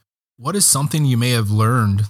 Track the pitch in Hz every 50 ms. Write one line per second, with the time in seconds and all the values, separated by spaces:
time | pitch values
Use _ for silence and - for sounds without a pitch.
0 | _ _ _ _ _ _ _ - 113 147 190 202 - - - 135 143 147 - 156
1 | 147 135 123 117 123 123 123 117 107 101 107 107 110 113 127 123 110 101 98 101
2 | 104